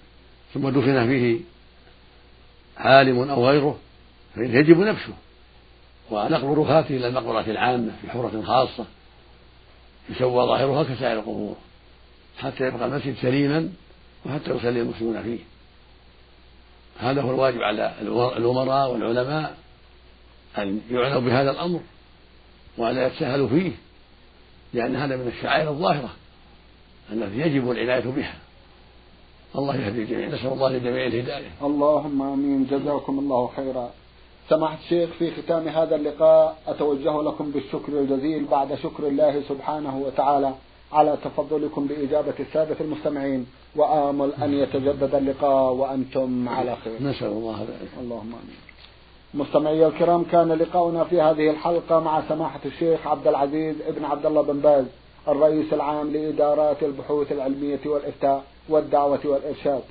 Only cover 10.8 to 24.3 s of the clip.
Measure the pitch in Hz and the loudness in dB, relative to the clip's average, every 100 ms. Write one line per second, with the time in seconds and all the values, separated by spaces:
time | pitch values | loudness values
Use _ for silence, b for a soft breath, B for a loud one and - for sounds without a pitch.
10.8 | 156 123 127 113 110 104 104 - - - | 0 -2 -2 -2 -4 -6 -8 -10 -16 -20
11.8 | - - - - - - 139 127 131 120 | -20 -20 -20 -20 -20 -10 -8 -4 -4 -2
12.8 | 120 139 131 120 127 139 139 151 165 180 | -4 -4 -6 -2 0 2 2 0 -2 -8
13.8 | - - - - - 143 - 127 120 120 | -20 -20 -20 -14 -8 -6 -4 -2 -2 -2
14.8 | 120 117 113 104 101 117 - - - - | -2 -4 -4 -4 -6 -8 -12 -20 -20 -20
15.8 | - - - - - - - - - - | -20 -20 -20 -20 -20 -20 -20 -20 -20 -20
16.8 | - - 120 139 127 131 131 117 107 110 | -20 -6 -2 0 0 2 2 2 -2 -2
17.8 | 110 - 107 110 123 117 117 127 131 135 | -4 -4 -4 0 0 0 0 2 2 0
18.8 | 135 120 104 117 127 151 104 - - - | 0 -2 -2 0 0 -2 -4 -10 -20 -20
19.8 | - - - - - - - - 101 107 | -20 -20 -20 -20 -20 -20 -12 -6 -4 -4
20.8 | 110 123 127 135 123 123 139 135 175 170 | -4 -2 0 0 2 2 2 0 -4 -4
21.8 | - - - - - - - - - - | -8 -20 -20 -20 -20 -20 -20 -20 -14 -4
22.8 | 113 127 127 - 147 139 127 139 185 110 | -2 0 -2 -2 -2 0 2 2 0 -4
23.8 | - - - - - | -14 -20 -20 -20 -20